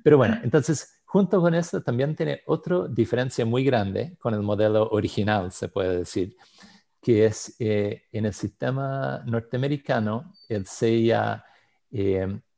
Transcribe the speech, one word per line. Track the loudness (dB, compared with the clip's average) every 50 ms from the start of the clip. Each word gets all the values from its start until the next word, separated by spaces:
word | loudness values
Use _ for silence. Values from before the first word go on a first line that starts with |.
Pero | _ 0 2
bueno, | 4 2 2 2 0
entonces, | -2 0 0 0 2 0 -2 -4 -6 -12 _ _ _
junto | -2 2 2 2 4 2 2
con | 2 4 2
esto | 0 -2 -2 -6 -6
también | -4 -2 -2 0 0 -2 -2
tiene | -4 -4 -4 -4 -6 -4
otra | -4 -4 -4 -2 -2 -2 -2 -2 -2
diferencia | 0 0 0 0 0 -2 -2 -2 -2 -2 -2
muy | 0 0 2 2
grande | 2 2 2 0 0 -2 -4 -4 -6 -10 -6
con | -4 -2 -2
el | -2
modelo | 0 -2 0 2 2 2 4 2 2 2
original, | 2 0 0 0 -2 -2 0 2 2 2 0 -2
se | -6 -8 -10 -6
puede | -4 -2 0 0 0 -2
decir, | -2 -4 -4 -4 -4 -4 -6 _ -20 _ _ -20 -20 -20 -20 _ _ _ _ _
que | 0 2 4 6 6
es, | 4 2 -2 -8 -14 -8 -4
eh, | -2 0 0 0 0 -2 -4 -8 _ _
en | -4 -2 -2
el | -2 -2
sistema | -4 -6 -8 -6 _ -4 -2 -2 -2 -4 -4 -4 -4 -4 -4 -4 -6 -4
norteamericano, | -4 -4 -4 -2 -4 -4 -2 -2 -2 -2 -4 -2 -2 0 0 0 0 -2 -4 -8 -12 -18 _ _ -6
el | -4 -4 -4
C | -6 -4 0 2 4
I | 4 4 4 4
A, | 4 4 2 0 -4 -6 -10 _ _ _ _ _ _ _ _ _
eh, | -6 -2 0 0 2 0 0 -2 -4 -8 -12 _ _